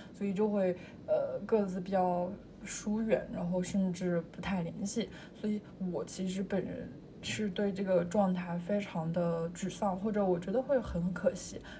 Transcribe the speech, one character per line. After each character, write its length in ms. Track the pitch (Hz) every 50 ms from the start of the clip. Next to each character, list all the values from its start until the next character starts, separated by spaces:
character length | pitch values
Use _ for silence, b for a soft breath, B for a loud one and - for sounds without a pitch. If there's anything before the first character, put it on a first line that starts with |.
| B B
所 140 | B - 202
以 60 | 202
就 160 | 190 196 214 214
会， 280 | 208 202 190 185 175 B B B B B -
呃， 320 | - - - - 539 262 254 202
各 180 | 214 226 214 202
自 160 | 185 180 196
比 100 | 180 190
较 360 | 196 185 180 180 175 175 180 190 202 - - - - - -
疏 360 | - - - - 214 208 220
远， 220 | 226 220 175 - - -
然 140 | - 180 175
后 160 | 175 185 185
甚 300 | 180 - - 196 190 185
至 280 | 175 - 185 180 175 170 165 -
不 80 | - -
太 220 | - 185 202 180
联 220 | 170 165 160 - 196
系。 240 | 196 - 233 - - B B B B B
所 140 | - - 214
以 120 | 208 208 B B B - 190 180
我 120 | 170 143 -
其 220 | - - - 185
实 160 | 185 185 196
本 180 | 190 - 202 180 -
人 240 | - - - - - - - - - - -
是 280 | - - - - 214 202
对 240 | 175 220 202 202
这 100 | 185 196
个 220 | 196 190 185 175 175
状 280 | 175 - 214 196 190
态 240 | 180 180 180 175 170 175
非 220 | 175 - 208 208
常 300 | 202 - - 170 160 165
的 380 | 170 180 170 170 170 165 165 170
沮 180 | 175 - 196 180
丧， 280 | - - 214 196 180
或 160 | - 190 220
者 120 | 202 208 202
我 140 | 185 175 170
觉 140 | - 196
得 100 | 190 262
会 160 | 262 285 285 247
很 340 | - - - 175 170 185
可 220 | 180 - - 180 185
惜， 260 | 180 - - - - B B B